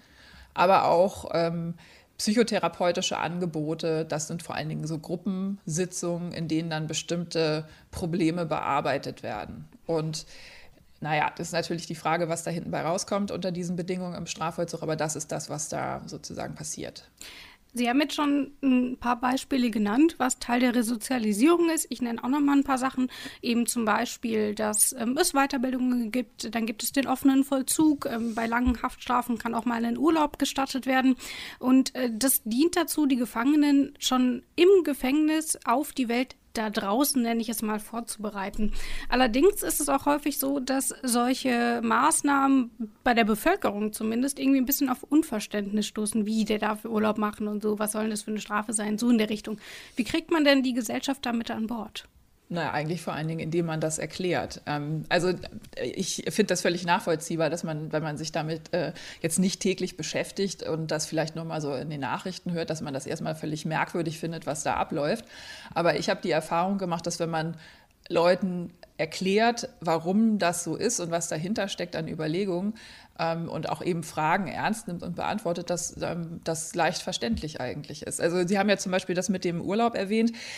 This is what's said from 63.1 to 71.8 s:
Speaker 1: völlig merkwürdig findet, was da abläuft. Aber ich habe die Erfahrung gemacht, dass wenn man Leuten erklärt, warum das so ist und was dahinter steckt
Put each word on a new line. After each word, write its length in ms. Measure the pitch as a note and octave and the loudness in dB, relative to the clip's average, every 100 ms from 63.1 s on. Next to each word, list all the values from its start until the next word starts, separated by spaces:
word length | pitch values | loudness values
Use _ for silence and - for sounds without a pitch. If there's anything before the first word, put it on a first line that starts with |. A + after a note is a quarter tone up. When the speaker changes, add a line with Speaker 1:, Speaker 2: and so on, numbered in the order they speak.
| E3 D#3+ D#3 | -6 -6 -6
Speaker 1:
völlig 300 | D#3+ D3+ D#3+ | -6 -6 -2
merkwürdig 520 | D3+ D3 F3+ E3 D#3 | -2 -2 -2 -4 -4
findet, 280 | E3 E3 - | -6 -6 -6
was 180 | C#3 | -4
da 100 | - | -2
abläuft. 520 | - - D#3+ D3 A3+ - - - - - | -2 -2 0 0 -2 -6 -18 -18 -18 -6
Aber 220 | - E3+ - | 2 4 4
ich 140 | E3 | 0
habe 120 | F#3+ | -2
die 100 | F#3 | 0
Erfahrung 460 | D#3 D#3+ E3+ F#3 G3 | 0 2 0 2 0
gemacht, 280 | F#3 E3+ E3+ | -2 -4 -4
dass 140 | E3+ | -4
wenn 100 | E3 | -2
man 260 | D#3+ D#3+ E3 - - _ _ - | -2 -2 -6 -14 -20 _ _ -2
Leuten 640 | E3+ E3+ F#3 F#3+ F3 F3 - - - | 4 4 4 0 -4 -8 -12 -12 -6
erklärt, 680 | D#3+ - F#3+ G3+ A#3 A#3 - - | -6 -2 0 4 2 0 -6 -6
warum 600 | E3+ E3 E3+ G3 A3+ G#3 | -2 0 2 4 4 2
das 240 | F3 F3 | 0 0
so 100 | - | -4
ist 240 | D3+ A3+ - | -2 -2 -2
und 140 | E3+ | -2
was 160 | E3 E3+ | -2 -2
dahinter 400 | D#3+ F#3+ A3+ G3 | -4 -2 -2 -4
steckt 260 | - | -4